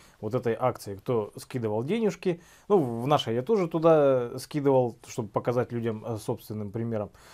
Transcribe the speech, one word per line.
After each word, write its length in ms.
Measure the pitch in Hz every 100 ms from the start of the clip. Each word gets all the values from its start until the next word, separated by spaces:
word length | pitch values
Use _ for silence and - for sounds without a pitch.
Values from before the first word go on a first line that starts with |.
| - _
вот 160 | 107 123
этой 200 | 117 110
акции, 340 | 127 - -
кто 400 | 98 - 120 104 -
скидывал 460 | - 127 110 107
денежки. 560 | 135 226 214 170 190 170 - - -
Ну, 340 | 202 127 117
в 60 | 127
нашей 260 | 147 -
я 80 | 117
тоже 260 | 135 220 170
туда 680 | 165 165 156 143 131 120 127
скидывал, 580 | - 151 139 131 123 107 -
чтобы 220 | - 107
показать 420 | 120 - 123 117
людям, 340 | 120 113 110 107
э, 120 | 107
собственным 540 | - 117 - 107 104
примером. 380 | 113 117 110 101 - -